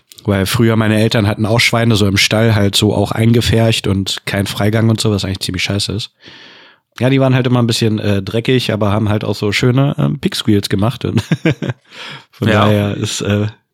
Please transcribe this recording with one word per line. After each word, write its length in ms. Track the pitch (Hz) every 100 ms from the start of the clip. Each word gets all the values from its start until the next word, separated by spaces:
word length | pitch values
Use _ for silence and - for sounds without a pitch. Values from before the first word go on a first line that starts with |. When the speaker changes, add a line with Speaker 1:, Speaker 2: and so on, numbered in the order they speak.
| - -
Speaker 1:
Weil 220 | - 98 95
früher 300 | - 113 113
meine 240 | 107 107
Eltern 260 | 113 120 104
hatten 220 | 107 107
auch 120 | 113
Schweine 360 | - 117 117 107
so 100 | 101
im 120 | 98
Stall 360 | - 107 113
halt 220 | 107 101 98
so 180 | 107
auch 180 | - 101
eingepfercht 760 | - 113 117 - 113 113 110 90
und 400 | 95 95 - -
kein 180 | 101 98
Freigang 440 | - 104 110 113
und 120 | 107
so, 80 | 113
was 160 | 101 95
eigentlich 140 | 95
ziemlich 240 | - 90
scheiße 280 | - 101 -
ist. 200 | 95 - _ - - - - - _ _ -
Ja, 100 | 123
die 100 | 135
waren 140 | 131
halt 140 | 131 127
immer 160 | 123
ein 40 | 117
bisschen, 300 | 117 113 107
äh, 240 | 104 98
dreckig, 500 | 95 113 113 131 -
aber 180 | 107 107
haben 180 | 101 110
halt 140 | 104
auch 100 | 107 107
so 160 | 107
schöne, 440 | 98 127 123 139 -
ähm, 220 | 143 147
Pig-Squeals 500 | 190 - - 101 101
gemacht 340 | 101 107 -
und 160 | - 107
<laughs> 1120 | - 160 160 - - - _ - - - -
von 160 | - 113
Speaker 2:
Ja. 180 | 107 107
Speaker 1:
daher 300 | 104 101 101
ist, 260 | 107 -
äh, 260 | - 104 104 - _